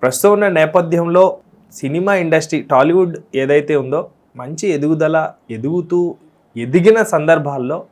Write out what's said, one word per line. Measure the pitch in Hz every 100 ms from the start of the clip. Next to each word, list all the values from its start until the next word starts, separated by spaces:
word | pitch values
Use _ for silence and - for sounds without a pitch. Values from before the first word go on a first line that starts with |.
ప్రస్తుతం | 127 131 202
ఉన్న | 208 202
నేపథ్యంలో | 170 156 180 165 170 170 175 185 - _ _ _
సినిమా | - 135 156 196
ఇండస్ట్రీ, | 196 165 160 156 156
టాలీవుడ్ | - 135 147 180 180 160 -
ఏదైతే | 131 135 147 147 151
ఉందో | 127 147 - _ _ -
మంచి | 127 160 208
ఎదుగుదల, | 151 151 160 156 160 160 - -
ఎదుగుతూ | 113 131 175 165 180 175 - _ _ _ 117
ఎదిగిన | 120 160 180 220
సందర్భాల్లో | 214 160 156 160 143 139 123 160 -